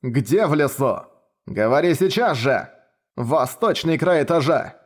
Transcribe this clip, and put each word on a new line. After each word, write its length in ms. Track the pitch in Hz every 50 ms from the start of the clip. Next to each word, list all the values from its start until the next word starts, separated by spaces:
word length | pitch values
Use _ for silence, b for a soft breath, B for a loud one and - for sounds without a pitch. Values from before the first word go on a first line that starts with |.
| -
Где 440 | 131 117 135 139 104 143 202 220
в 80 | 165 147
лесу? 480 | 151 147 135 - - 135 127 98 - - - _ _ _ _ _ _ _
Говори 480 | - 95 104 107 113 127 143 160 175 165
сейчас 440 | - 180 185 - 208 240 220 156 123
же! 320 | 113 139 131 101 - - - _ _ _ _ _ _ _ _
Восточный 800 | - 123 113 143 156 127 - - - - 220 170 - - 160 165 156
край 260 | 160 180 180 160 143
этажа! 560 | - 170 170 139 139 165 131 - - - _ _